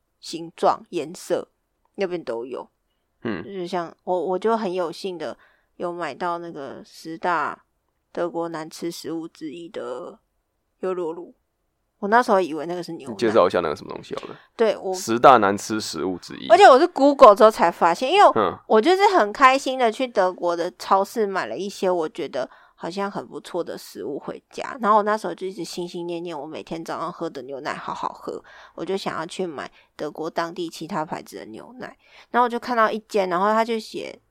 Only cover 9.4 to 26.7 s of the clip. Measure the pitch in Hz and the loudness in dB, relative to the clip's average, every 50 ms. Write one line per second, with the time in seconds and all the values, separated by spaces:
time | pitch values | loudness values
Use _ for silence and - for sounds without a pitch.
9.4 | 160 147 170 175 - - - - - 123 127 - - - 202 _ _ _ _ _ | -14 -12 -12 -14 -16 -14 -12 -10 -10 -8 -10 -10 -12 -14 -18 _ _ _ _ _
10.4 | _ _ _ _ _ _ _ - - 185 185 180 175 156 170 175 - - - _ | _ _ _ _ _ _ _ -8 -6 -6 -4 -4 -4 -6 -6 -8 -14 -18 -20 _
11.4 | _ _ _ _ _ _ _ _ _ _ _ - 208 196 220 240 247 247 208 190 | _ _ _ _ _ _ _ _ _ _ _ -6 -2 4 4 4 4 4 2 2
12.4 | 180 139 156 156 143 170 175 180 165 165 165 - - 120 107 - 120 110 107 110 | 2 0 -4 -6 -6 -6 -6 -8 -8 -10 -12 -12 -12 -12 -4 0 0 4 6 6
13.4 | 87 95 98 90 85 78 73 - - - - 82 - - - - - - - - | 6 6 4 0 0 0 -4 -6 -8 -14 -14 -14 -12 -12 -12 -12 -12 -14 -16 -18
14.4 | - _ _ - 226 214 - 87 - 190 185 185 - 110 113 120 139 143 127 113 | -20 _ _ 0 0 0 0 -2 -4 -6 -6 -6 -2 0 2 8 10 10 10 10
15.4 | 104 98 101 101 - - 110 110 104 - - 80 78 95 90 85 - - - - | 8 4 2 0 -2 -4 -4 -4 -4 -6 -6 -4 -4 -4 -4 -6 -10 -14 -16 -8
16.4 | - - - 370 415 339 262 262 349 349 - - 269 285 285 - 269 214 202 226 | 2 4 6 10 10 10 10 8 6 2 2 4 4 4 8 10 12 10 12 10
17.4 | 214 220 214 - 202 170 - - 185 170 170 - 254 269 359 415 381 277 - 226 | 8 6 8 6 2 2 2 2 2 2 2 2 0 2 6 8 8 8 6 4
18.4 | 202 170 180 - _ - 226 220 220 330 370 381 403 440 381 330 214 208 214 - | 0 0 -2 -6 _ 2 4 4 6 4 4 6 4 4 6 4 2 2 2 4
19.4 | 277 262 262 277 - 277 262 262 247 220 220 - 262 247 - 208 185 185 180 - | 4 6 4 4 0 -2 -2 2 0 0 0 -2 -6 -2 0 0 0 0 0 -2
20.4 | 175 175 170 170 165 180 - - - - 202 190 196 - - 240 214 196 190 175 | -2 -2 -2 -2 -4 -6 -8 -8 0 2 2 2 2 0 -2 -2 -2 0 -2 -4
21.4 | 135 104 113 151 196 202 - - 196 185 180 175 156 156 - - 143 131 131 127 | -4 -4 -6 -8 -8 -8 -6 -2 0 0 0 0 -2 -4 -6 -8 -10 -6 -6 -6
22.4 | 131 - - - _ _ _ - - 170 180 196 202 202 - 156 127 - - 147 | -6 -6 -10 -20 _ _ _ -10 -10 -8 -6 -6 -6 -6 -6 -8 -10 -10 -14 -14
23.4 | - - - 175 156 123 87 - - - - 104 92 123 131 160 - - - - | -14 -8 -6 -6 -6 -6 -8 -12 -14 -16 -14 -10 -8 -8 -8 -8 -8 -10 -12 -12
24.4 | _ _ - - - - - 262 226 208 220 208 202 214 214 226 - 180 170 - | _ _ -12 -10 -10 -10 -8 -4 0 4 4 4 4 2 -2 -2 -2 -8 -8 -8
25.4 | 190 190 196 - 165 - - 180 175 175 180 175 170 175 175 165 175 175 160 143 | -10 -10 -8 -10 -10 -10 -8 -8 -8 -8 -8 -8 -8 -6 -8 -8 -8 -10 -10 -10
26.4 | 139 156 151 104 - - | -10 -10 -12 -12 -10 -10